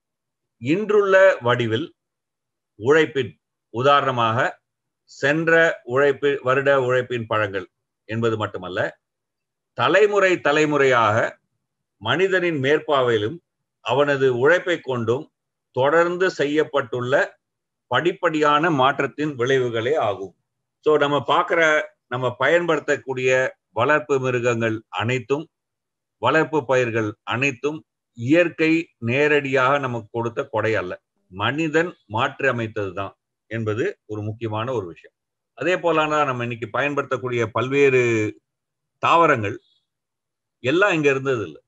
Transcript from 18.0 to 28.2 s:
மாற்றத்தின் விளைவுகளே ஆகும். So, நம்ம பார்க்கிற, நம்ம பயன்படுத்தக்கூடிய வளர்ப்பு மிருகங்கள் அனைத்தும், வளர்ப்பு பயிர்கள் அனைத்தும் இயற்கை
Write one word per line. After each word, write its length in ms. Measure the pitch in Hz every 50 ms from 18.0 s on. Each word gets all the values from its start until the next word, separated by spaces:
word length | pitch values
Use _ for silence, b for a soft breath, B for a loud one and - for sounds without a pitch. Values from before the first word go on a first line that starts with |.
| 156 180 185 - 180 170 156 151 151 147 147 147 160 180
மாற்றத்தின் 640 | 156 131 127 135 139 - 139 135 - - 147 156 143
விளைவுகளே 600 | 123 120 123 135 131 123 120 113 113 110 127 156
ஆகும். 380 | 156 120 104 98 92 98 92 - _ _ _ _ _ _ _ _ _ -
So, 40 | 151 151
நம்ம 200 | 139 143 143 147 139 123
பார்க்கிற, 380 | - 151 170 180 - 175 170 165 156 156 151 - - _ _ _ -
நம்ம 180 | 120 127 131 120 107
பயன்படுத்தக்கூடிய 920 | - 131 143 165 175 175 165 160 147 143 147 143 123 - 131 131 127 127 127 127 127 131 127 - _ _ _
வளர்ப்பு 440 | - 107 120 143 151 147 - - 143 131
மிருகங்கள் 560 | 127 127 123 123 117 123 117 113 117 113 110 110 - _
அனைத்தும், 560 | - 180 - 120 127 131 107 - 139 151 160 - _ _ _ _ _ _ _ _ _ _ _ _ _ - 107
வளர்ப்பு 360 | 123 143 160 156 - 156 151 123
பயிர்கள் 460 | 135 131 127 127 117 110 117 110 107 107 _ -
அனைத்தும் 560 | 92 107 120 135 143 139 - - 147 156 156 - _ _ _ _ _ _
இயற்கை 540 | 117